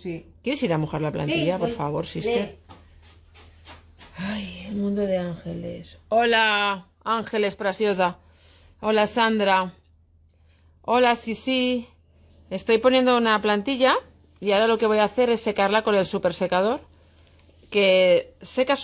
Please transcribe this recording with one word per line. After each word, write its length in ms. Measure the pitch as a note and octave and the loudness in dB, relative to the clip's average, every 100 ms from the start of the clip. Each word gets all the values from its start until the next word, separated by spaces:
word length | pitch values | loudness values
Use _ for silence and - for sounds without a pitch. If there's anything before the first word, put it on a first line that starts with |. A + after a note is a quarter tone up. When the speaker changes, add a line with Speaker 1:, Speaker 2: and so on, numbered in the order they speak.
Speaker 1:
sí. 260 | F#3 E3 - - | -10 -12 -14 -10
Speaker 2:
¿Quieres 220 | - C#4+ | -8 -4
ir 100 | A3+ | -2
a 60 | D#3+ | -2
mojar 220 | D#3 D3 | -2 -4
la 80 | D3+ | -4
plantilla, 440 | D3 D3 - D#3 | -4 -4 -2 -2
Speaker 1:
Sí, 40 | F#3 | -2
Speaker 2:
por 100 | A#3+ | -4
Speaker 1:
voy. 60 | A#3 | -4
Speaker 2:
favor, 300 | D3 D3+ E3 | -6 -6 -6
sister? 260 | F3 G#3 | -6 -4
Speaker 1:
Lee. 260 | A#3+ G3+ - - - - - - - _ - - - - - - - - - | -2 -4 -10 -20 -20 -20 -20 -20 -20 _ -20 -20 -20 -20 -20 -20 -20 -20 -12
Speaker 2:
Ay, 480 | F#3+ G#3 F#3+ F3+ F#3+ | -8 -8 -10 -14 -10
el 80 | G3+ | -4
mundo 260 | G3+ G3+ | -2 -2
de 140 | G3 F#3 | 0 -2
Ángeles. 800 | F3 E3+ E3+ E3+ E3+ F3 - - _ | -2 -8 -10 -10 -10 -12 -16 -20 _
Hola, 760 | A3 A#3 A3+ A3 G#3 G3+ G3 - _ | 2 2 4 2 2 0 -4 -10 _
Ángeles 540 | - A3+ G#3+ A3 G3+ F#3+ | -4 -4 -2 -2 -2 -2
preciosa. 600 | G3+ F#3 G#3+ F#3+ F3+ F3+ _ _ _ - - _ | -4 0 0 2 0 -2 _ _ _ -20 -20 _
Hola, 280 | G#3+ G#3+ G#3 | 0 2 2
Sandra. 640 | A#3+ A3+ A3 G3 F#3+ F#3 - _ _ _ _ _ _ _ _ _ _ | 2 0 2 2 2 0 -10 _ _ _ _ _ _ _ _ _ _
Hola, 340 | - A#3+ B3 A#3+ | -2 2 2 2
Sisi. 720 | A3+ G#3+ - C4 B3+ B3 A#3 _ _ _ _ - _ | -4 -6 -2 0 0 -2 -6 _ _ _ _ -20 _
Estoy 280 | F#3+ - A3+ | -8 0 2
poniendo 380 | B3+ C4 B3+ B3 | 4 4 4 2
una 240 | A3+ G#3+ | 2 2
plantilla 560 | G#3+ G#3 G3+ C4+ B3+ A#4+ - _ _ _ | 2 0 0 2 2 2 -2 _ _ _
y 140 | G3 | 0
ahora 160 | G3 A3+ | 2 2
lo 100 | A3 | 2
que 80 | A3 | 2
voy 120 | G#3+ | 2
a 60 | |
hacer 240 | G#3 - A#3+ | 2 2 0
es 100 | A3+ | 0
secarla 400 | A3+ G#3 G3 G#3+ | -2 0 0 2
con 140 | A3 G3+ | 2 0
el 100 | F3+ | 0
super 280 | F#3 F3+ | -2 -4
secador, 480 | E3+ F3+ F3+ G3+ C#4 - _ _ _ _ - - _ - | -2 -2 0 0 -2 -8 _ _ _ _ -20 -20 _ -4
que 680 | G#3 G3 F#3 F#3 F3 - - | 2 4 6 6 4 2 -10
seca 340 | F3+ - C4 C#4 | -8 -2 0 -2